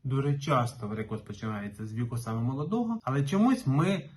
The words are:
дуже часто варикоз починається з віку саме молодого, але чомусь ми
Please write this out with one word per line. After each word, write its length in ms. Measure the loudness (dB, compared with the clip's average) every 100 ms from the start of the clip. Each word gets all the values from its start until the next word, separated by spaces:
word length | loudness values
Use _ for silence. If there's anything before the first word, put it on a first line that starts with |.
дуже 360 | -2 0 2 0
часто 480 | 2 2 2 -2 -6
варикоз 340 | -4 -4 -6
починається 640 | -8 -8 -6 -6 -8 -8 -8
з 80 |
віку 240 | -4 -4 -4
саме 240 | -2 -2
молодого, 580 | 0 -2 -2 0 0 -2
але 220 | 0 0 2
чомусь 420 | 4 6 4 4
ми 420 | 4 4 2 -4